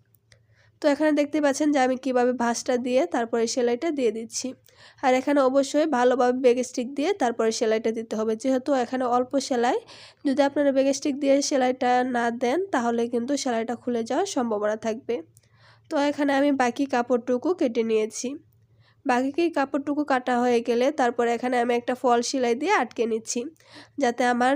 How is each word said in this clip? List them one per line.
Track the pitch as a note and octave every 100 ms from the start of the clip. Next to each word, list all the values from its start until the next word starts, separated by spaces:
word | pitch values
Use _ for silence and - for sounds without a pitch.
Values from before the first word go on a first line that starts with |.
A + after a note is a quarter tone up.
| _ _ _ - _ _ _ _
তো | D4+
এখানে | C#4 D#4
দেখতে | D4 D4 D#4
পাচ্ছেন | D4 C4+ D4+
যে | D4
আমি | B3+ B3+
কিভাবে | C4+ B3 B3
ভাঁজটা | B3 A#3 A#3 - B3
দিয়ে | B3+ B3+ F4
তারপরে | C#4+ A#3 A#3 A3+
সেলাইটা | B3+ A#3+ A#3+ E4
দিয়ে | C#4+ A#3+
দিচ্ছি। | A3 A#3 - B3+ B3+ _ _ - -
আর | C4+
এখানে | B3+ C4 C#4+
অবশ্যই | C4 C4+ C4+ D4 D#4+
ভালোভাবে | B3+ B3 B3+ B3 B3+
বেগ | C4 B3
স্টিক | B3 - A#3+ C#4
দিয়ে | D4+
তারপরে | G4+ B3 A#3 A3+
সেলাইটা | A3 A3+ A3 A3+
দিতে | A3+ A3+ G#3+
হবে, | A3 A3
যেহেতু | C4 C4 C4 C4+
এখানে | A#3 C4 B3+
অল্প | B3 B3+ C#4
সেলাই। | C4 B3 A#3+ G#4 - - - _
যদি | C#4+ C4
আপনারা | C#4 C#4 C#4+
বেগ | C4+ C4+
স্টিক | C#4 D4+ C#4
দিয়ে | C#4 C#4
সেলাইটা | C#4 C#4+ B3+ B3+ B3 B3 B3+
না | A#3+ A#3
দেন, | A#3 A#3+ D#4 G4
তাহলে | C#4 A#3 A#3 A#3
কিন্তু | A#3+ A#3+ C#4+
সেলাইটা | C4 A3+ A3+ A#3+
খুলে | - A#3
যাওয়ার | A#3 C4 G4
সম্ভাবনা | - A#3+ G#3 G#3 A3
থাকবে। | A3+ A3 - A#3+ E4+ - _ _ - - _
তো | D4+
এখানে | C#4+ C#4+ C#4+
আমি | C4+ C#4+
বাকি | C4+ B3 A#3+ C#4
কাপড়টুকু | B3 B3 B3 A#3 B3 -
কেটে | F4+ C#4 A3+
নিয়েছি। | A3+ A3 G#3+ - B3 C#4+ - _ _ _ _ _ C4+
বাকি | B3 C4+
কি | C#4+ E4+
কাপড়টুকু | D#4+ C4+ D4 D4 C#4+ D4
কাটা | C4 B3+ B3
হয়ে | B3 A#3
গেলে | A#3 A#3 B3+
তারপর | D4 B3 A#3+ A#3
এখানে | A#3 B3 B3+
আমি | A#3+ A#3+
একটা | A#3+ B3
ফল | C4 A#3+
সেলাই | A#3+ C4+ A#3+ A#3
দিয়ে | D4+ G4+
আটকে | A#3+ - A3+
নিচ্ছি, | A3+ A3 A#3+ C4 - _ - - -
যাতে | B3 A#3+ B3
আমার | A#3+ B3